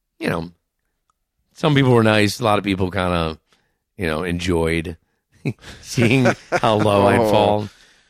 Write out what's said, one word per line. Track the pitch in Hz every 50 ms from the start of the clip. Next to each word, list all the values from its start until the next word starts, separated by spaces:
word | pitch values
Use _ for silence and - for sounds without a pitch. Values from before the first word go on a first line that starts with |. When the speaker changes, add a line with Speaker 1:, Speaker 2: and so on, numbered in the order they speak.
| _ _ _ -
Speaker 1:
you | 330 -
know, | - 82 82 87 87 _ _ _ _ _ _ _ _ _ _ _ _ _ _ _ _ _ _ _ _
some | - - 156 147
people | 139 139 127
were | 123 117
nice. | 110 110 107 107 104 101 - -
A | 123
lot | 110 104 101
of | 95
people | 101 95 90 98 92
kinda, | 90 98 90 90 87 85 82 80 80 - _ _ _ _ _ _ _ _ _ _ _
you | - 95
know, | 80 78 78 90
enjoyed | 90 87 87 87 92 87 82 82 80 82 82 80 90 80 - _ _ _ _ _ _ _ _ -
<laughs> | 139 - _ - - - -
seeing | - - - 127 117 110 127 135 123 143 - - - -
how | - 180 - 117 107
low | 107 107 104 101 101 101
I'd | 101 - 120
Speaker 2:
Oh. | 117 107
Speaker 1:
fallen. | 104 107 104 104 104 104 104 101 - _ _ _ _ _ _